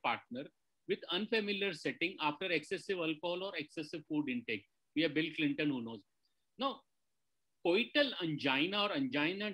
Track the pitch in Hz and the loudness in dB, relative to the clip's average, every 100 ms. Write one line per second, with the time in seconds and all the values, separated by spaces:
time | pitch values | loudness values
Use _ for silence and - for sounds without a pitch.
0 | 127 113 - 123 139 _ _ _ - 202 | 0 -2 -4 -10 -10 _ _ _ -4 -4
1 | - 175 214 226 202 196 196 160 147 - | -2 -2 0 0 0 0 -2 -2 -4 -2
2 | 170 - 156 196 190 160 - 185 - 180 | -2 0 0 0 0 0 0 -4 -2 -2
3 | 160 156 170 180 196 170 147 170 151 165 | -2 -2 -2 -4 -4 -6 -8 -8 -8 -8
4 | - 151 139 123 117 104 - _ _ 151 | -2 -2 0 -2 -4 -6 -8 _ _ 0
5 | 165 147 160 156 147 143 147 127 113 107 | 2 2 0 0 0 2 0 0 -4 -8
6 | - _ _ _ _ - 262 - _ _ | -14 _ _ _ _ -4 -2 -4 _ _
7 | _ _ _ _ _ _ 175 185 - 294 | _ _ _ _ _ _ 2 4 4 2
8 | 277 185 165 139 135 135 175 202 202 156 | 2 0 -2 0 2 4 2 2 2 2
9 | 131 147 156 196 214 | 0 2 2 0 -4